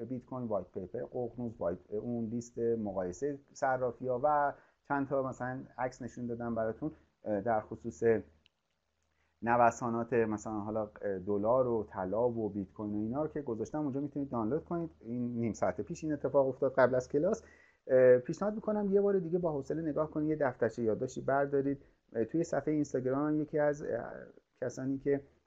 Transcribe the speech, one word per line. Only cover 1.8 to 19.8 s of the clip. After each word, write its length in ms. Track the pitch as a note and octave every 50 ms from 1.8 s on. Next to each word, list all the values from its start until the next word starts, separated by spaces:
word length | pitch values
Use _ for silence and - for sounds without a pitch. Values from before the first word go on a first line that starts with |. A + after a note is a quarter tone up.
| - -
اون 360 | - G#2+ A2 A#2+ A#2+ A#2 A#2
لیست 340 | G#2+ A#2 A#2+ A#2 - - B2
مقایسهٔ 800 | A#2 A#2 A#2 A2+ G#2+ G2+ F#2 F#2+ F#2 F2+ F2 - C#3 D3 C#3+ C#3 - _ -
صرافی‌ها 680 | - C#3+ C3 C3 B2+ B2+ B2 A#2 - B2+ B2+ B2 B2 C3+
و 300 | D3+ D3+ D3 C#3+ C#3+ C3 - - _ _ _ _ -
چند 200 | C#3+ C#3 C#3 C3
تا 160 | D3 C#3 C3
مثلاً 400 | C3 B2 - B2+ B2 B2+ C3 - - - -
عکس 240 | B2+ B2+ - -
نشون 240 | B2 A#2 - B2+ A#2+
دادم 300 | A#2+ A#2+ A#2 A#2+ A#2 A#2
براتون، 360 | A2+ A2+ A2 A2 - D3 D#3 D#3 - _ _ _ _ -
اه، 160 | G#2+ G#2+ G2
در 200 | G2 A#2+ A2+ A2
خصوص 420 | A2 - - - - A#2 A2+ - A#2 A#2 A2+ G#2 - - - _ _ _ _ _ _ _ _ _ _ _ _ _ _ _ _ _ _ _ _ -
نوسانات 720 | - A2+ A#2+ A#2+ A#2+ A#2 A#2 - C3 A#2 A#2 A#2 A#2 A#2 C3
مثلاً 400 | A#2 A2+ G#2+ G#2+ G#2 G#2+ A#2 A2
حالا 360 | G#2 G2+ A2 G#2+ A2 G#2+ G#2 - - - G2+ G2 F#2 F2+
دلار 420 | G#2 G#2 G2+ G#2 A2 B2 C3 C3 B2
و 200 | A#2 A2 G#2 -
طلا 400 | - G#2 F#2 F#2 G2+ A2 B2 B2
و 200 | A#2 A2+ A2 G#2
بیت 220 | G2 G#2 F#2+ F#2+
کوین 220 | - - G#2+ G#2 G#2
و 40 | G#2
اینا 240 | G#2+ A2 B2 C#3+
رو 60 | D#3 D3+
که 140 | - D3+
گذاشتم 380 | C#3 B2+ A2+ G#2+ A2 - - D3+
اونجا، 220 | D3+ C#3+ B2+ C#3
می‌تونید 280 | C#3+ C#3+ - C#3+ C#3+ C#3
دانلود 360 | - A#2 A2 G#2+ C3+ D#3+ D#3+
کنید. 240 | - E3+ E3+ E3+ E3 - _
این 400 | - A2+ A#2+ B2 B2 A#2+ A#2+ A#2
نیم 140 | A#2 A2+ G2
ساعت 280 | - A#2 F#2+ F2+ -
پیش 220 | G#2 - F3 - -
این 100 | D#3 D3+
اتفاق 340 | C#3+ - C3+ C3 C#3+ C3+ C3+
افتاد 260 | B2+ - C#3+ C3+ C3
قبل 220 | - B2+ B2 B2+
از 140 | B2+ B2+ -
کلاس. 340 | - D3 D#3 F#3+ A3 - - - - - - _ _ _ - -
اه، 300 | C3 B2+ B2+ B2+ B2 B2+
پیشنهاد 380 | B2 - A#2 - G3 G#3+ G#3
می‌کنم 380 | A3 - G#3+ G#3+ G#3 G#3 G3 F#3+
یه 80 | G3+
بار 180 | G3+ G3+ G3 F#3+
دیگه 200 | E3+ E3 E3+ F3+
با 120 | F3 E3
حوصله 300 | D3+ C#3 C3 - D3 D#3